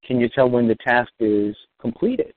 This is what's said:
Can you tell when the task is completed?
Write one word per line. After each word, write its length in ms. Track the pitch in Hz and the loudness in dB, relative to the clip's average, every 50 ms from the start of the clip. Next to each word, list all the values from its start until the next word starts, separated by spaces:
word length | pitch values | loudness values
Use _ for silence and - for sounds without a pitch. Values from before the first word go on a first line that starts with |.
| _ | _
Can 140 | - 127 123 | -4 -2 0
you 80 | 120 117 | 0 0
tell 200 | - 139 131 123 | 2 2 2 2
when 180 | 123 120 120 113 | 2 2 2 2
the 80 | 110 | 0
task 360 | - - 131 120 120 120 - _ _ | -2 0 0 0 0 0 -2 _ _
is 360 | 117 107 104 104 104 104 104 - - _ _ _ | -2 0 0 0 0 -2 -6 -10 -18 _ _ _
completed? 520 | - 123 117 - - 220 254 - - - - | -8 -8 -6 -4 -4 -4 -2 -2 -6 -6 -8